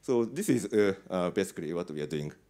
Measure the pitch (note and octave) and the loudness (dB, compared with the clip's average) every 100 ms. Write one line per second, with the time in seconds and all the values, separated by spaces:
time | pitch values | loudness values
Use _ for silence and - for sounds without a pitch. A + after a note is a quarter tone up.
0 | - B2 A2+ C#3 C3 B2+ G2 A2 G#2 F#2+ | 2 2 2 -2 0 0 2 4 4 2
1 | - F#2 F2+ F2 F#2+ - D#2+ E2+ F2 D2+ | -2 -2 0 0 -2 -4 -6 -4 -4 -6
2 | D2 D2+ D2 - _ | -4 -4 -6 -10 _